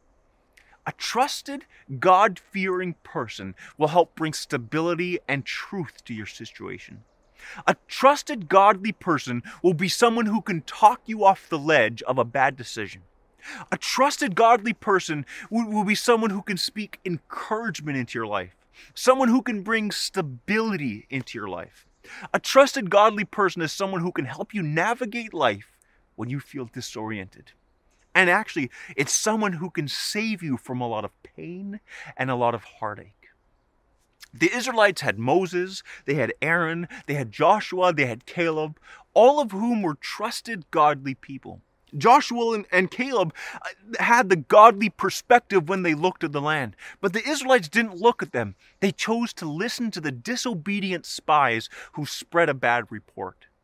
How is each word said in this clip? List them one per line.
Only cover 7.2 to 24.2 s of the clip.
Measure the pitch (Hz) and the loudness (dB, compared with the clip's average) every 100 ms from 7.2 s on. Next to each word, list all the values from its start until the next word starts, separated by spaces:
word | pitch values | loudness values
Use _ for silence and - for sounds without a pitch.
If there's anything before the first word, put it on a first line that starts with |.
| _ _ - - - | _ _ -20 -6 -4
A | - - | -4 -6
trusted, | - 262 285 - 262 160 | 2 2 2 -2 -10 2
godly | 190 196 196 214 | 6 6 4 -2
person | - - 151 - 120 - - | -4 -2 -2 -2 -8 -8 -2
will | 175 | 0
be | 160 185 | 0 -2
someone | - 240 226 214 | 2 2 4 0
who | 208 | -2
can | 196 170 | -2 -6
talk | - - 214 247 - | -6 4 4 4 -4
you | 220 | 2
off | 196 190 - | 2 2 -2
the | 160 | -4
ledge | 147 151 110 113 | 2 4 4 0
of | - 127 | -4 -2
a | |
bad | 117 139 135 131 | -2 0 0 -2
decision. | 117 - 98 95 87 _ _ _ - - 165 | -10 -10 -10 -12 -20 _ _ _ -20 -18 -8
A | 190 | -8
trusted, | - - 277 - 277 | -4 0 0 0 -2
godly | 180 226 240 233 | 4 6 6 2
person | - - 190 - 151 - - - | -4 0 0 0 -8 -8 -14 -6
will, | 220 220 | -4 -2
will | 214 | -2
be | 202 | 0
someone | 208 - 233 220 | 0 2 2 2
who | 196 | -4
can | - 180 | -6 -4
speak | - 214 208 - | -4 -6 -12 -10
encouragement | 185 170 - - - 220 226 156 147 135 | -8 -8 -8 -12 -6 -6 -4 -8 -6 -6
into | 120 120 | -6 -6
your | 110 | -4
life, | 101 92 _ _ _ - | -4 -6 _ _ _ -20
someone | - 240 262 254 | 0 2 4 4
who | 247 | 4
can | 254 214 | 0 -4
bring | 190 226 208 | -2 -2 -2
stability | - - - 156 123 - 214 226 190 139 107 - | -4 -6 -4 -6 -6 -4 -2 0 -2 -6 -8 -8
into | 131 123 113 | -10 -10 -10
your | 104 | -10
life. | 87 87 _ _ _ - - - | -10 -12 _ _ _ -20 -18 -4
A | 196 | -4
trusted, | - 269 277 269 190 | 4 6 6 2 2
godly | 202 220 214 214 | 6 6 2 -4
person | - 190 175 | -2 -2 -2
is | 160 | -6
someone | - 196 190 | -4 -6 -4
who | 175 | -6
can | 170 | -6